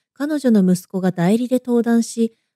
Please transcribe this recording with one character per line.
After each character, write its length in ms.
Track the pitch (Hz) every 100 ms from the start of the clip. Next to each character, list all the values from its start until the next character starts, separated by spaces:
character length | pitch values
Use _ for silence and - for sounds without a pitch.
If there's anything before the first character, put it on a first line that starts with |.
| _
彼 260 | - 285 302
女 120 | 254
の 220 | 214 185
息 140 | 180 -
子 140 | 190
が 100 | 185
代 260 | 180 175 226
理 120 | 247
で 120 | 254
登 220 | 247 240
壇 200 | 226 233
し、 340 | 226 233 226 _ _